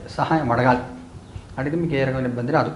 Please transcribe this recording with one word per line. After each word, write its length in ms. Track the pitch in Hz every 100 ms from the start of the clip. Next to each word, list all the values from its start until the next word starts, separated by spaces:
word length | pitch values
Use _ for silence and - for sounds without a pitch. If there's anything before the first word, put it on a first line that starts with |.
| - -
సహాయం 340 | 143 160 131
అడగాలి. 280 | 117 127 123 - - - - - - - -
అడిగితే 240 | 139 165
మీకు 140 | 160 139
ఏ 80 |
రకమైన 220 | 135 131 127
ఇబ్బంది 260 | 120 120
రాదు. 200 | 147 110